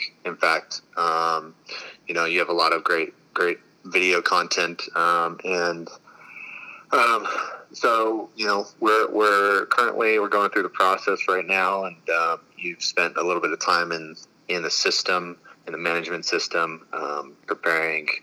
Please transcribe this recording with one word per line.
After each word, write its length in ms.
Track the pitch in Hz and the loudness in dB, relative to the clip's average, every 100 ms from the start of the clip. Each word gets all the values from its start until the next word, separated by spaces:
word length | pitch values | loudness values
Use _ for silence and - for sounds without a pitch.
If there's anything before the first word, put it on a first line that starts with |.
| - - | -8 -8
In 120 | 92 82 | -10 0
fact, 460 | 85 80 - - - - | 0 0 -4 -12 -10 -2
um, 580 | 85 80 82 80 78 - - - - - - | 0 2 2 0 -4 -16 -16 -14 -14 -14 -6
you 80 | |
know, 100 | 85 85 | -2 0
you 120 | 87 | 0
have 100 | 82 | 0
a 40 | |
lot 180 | 85 82 | 2 2
of 120 | 82 | 2
great, 280 | - 85 78 - _ | 0 0 -2 -8 _
great 240 | - 87 85 _ _ 92 | -2 -2 -2 _ _ -4
video 340 | 90 92 90 | 0 2 2
content, 600 | - 90 85 - 85 87 - | 2 0 0 -2 -2 -4 -6
um, 440 | 85 85 87 85 85 | 0 2 2 0 -4
and, 440 | 92 90 87 85 82 - - - - - - - - - - | -2 0 0 -2 -10 -16 -20 -20 -20 -18 -16 -16 -18 -20 -2
um, 340 | 139 120 113 101 - - - - | 2 4 2 -2 -6 -6 -10 -16
so, 560 | - 123 113 110 113 98 - | -2 2 4 2 0 -6 -4
you 100 | 104 | 0
know, 200 | 101 101 - | 0 -2 0
we're, 300 | 110 110 - | 4 4 4
we're 560 | 107 107 101 101 98 - | 4 4 6 4 2 2
currently, 520 | - 117 101 113 110 | 2 2 2 2 2
we're 100 | 101 | 2
going 220 | 104 101 | 2 2
through 120 | 107 | 0
the 40 | 90 | 0
process 500 | - 92 95 - 95 - | 2 4 4 0 0 2
right 180 | 92 87 | 0 2
now, 380 | 95 92 98 | 2 2 0
and, 120 | 95 85 - | -4 -6 -2
um, 300 | 82 82 82 - - | 0 0 -2 -8 -12
you've 240 | 90 85 | -10 -6
spent 340 | - - 85 - | -2 0 0 0
a 60 | |
little 180 | 85 87 | 0 0
bit 100 | 82 | -2
of 60 | 78 | -2
time 300 | - 87 85 | 0 0 0
in, 220 | 85 80 80 - _ - | -6 -8 -16 -20 _ -6
in 140 | 90 | -4
the 80 | 80 | -2
system, 680 | - 98 - - 92 87 85 - - - | -2 0 -2 -2 -2 -4 -12 -20 -20 -12
in 60 | |
the 60 | 82 | -6
management 460 | 85 85 82 87 80 | -2 -2 -4 -6 -4
system, 600 | 82 - 85 82 80 - | -2 -2 -2 -2 -4 -10
um, 400 | 78 71 73 71 - - | -8 -6 -6 -10 -14 -10
preparing, 600 | 85 85 82 80 78 76 - | -4 0 2 0 -2 -4 -6